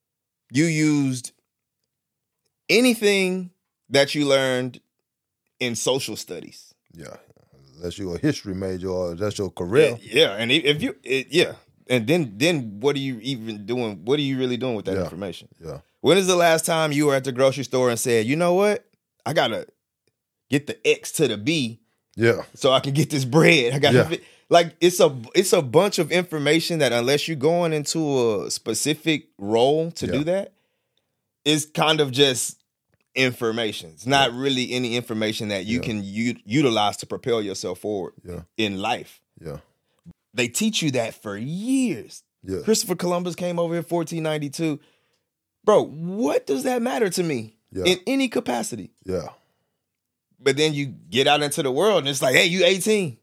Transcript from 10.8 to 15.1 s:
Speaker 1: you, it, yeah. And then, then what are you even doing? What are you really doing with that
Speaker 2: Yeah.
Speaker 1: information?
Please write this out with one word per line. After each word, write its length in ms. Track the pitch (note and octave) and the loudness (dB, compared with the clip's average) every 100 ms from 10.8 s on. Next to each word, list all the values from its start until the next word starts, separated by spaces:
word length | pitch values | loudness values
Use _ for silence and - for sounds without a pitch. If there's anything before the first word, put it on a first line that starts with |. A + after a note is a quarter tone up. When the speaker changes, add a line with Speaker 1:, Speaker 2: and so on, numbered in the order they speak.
Speaker 1:
you, 140 | B3 - | -2 -6
it, 260 | A#2+ C3+ B2+ | -4 -4 0
yeah. 220 | D#3+ F#2+ - _ _ - | 0 0 -2 _ _ -2
And 180 | B2 A2 | -2 2
then, 260 | F3 C3 G2 | 0 0 0
then 440 | D#3+ D#3+ A2+ G2+ | 0 0 -4 -4
what 160 | C#3 C#3+ | -2 -2
are 40 | |
you 200 | C#3 A#2 | -4 -6
even 420 | B2 B2+ A2 G#2 G2 | -6 -8 -8 -10 -6
doing? 380 | B2 A2+ G2 | -4 -4 -6
What 140 | G#2 D3 | -4 -2
are 40 | |
you 160 | C#3 C3 | -2 -2
really 180 | B2+ A#2+ | -2 -2
doing 180 | C3 | -4
with 120 | A2 F#2+ | -6 -4
that 100 | F#2+ | -4
Speaker 2:
Yeah. 80 | |
Speaker 1:
information? 440 | F2 | -4